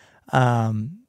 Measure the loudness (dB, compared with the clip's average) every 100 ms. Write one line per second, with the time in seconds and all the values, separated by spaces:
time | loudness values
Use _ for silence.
0 | _ _ -2 2 2 2 0 -4 -8 -12